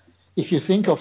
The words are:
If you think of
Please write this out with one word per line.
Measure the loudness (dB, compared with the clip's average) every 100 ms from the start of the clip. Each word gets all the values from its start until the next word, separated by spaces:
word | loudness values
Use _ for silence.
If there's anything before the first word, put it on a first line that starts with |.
| _ _ _ -6
If | -2
you | -2 0
think | 0 2
of | 0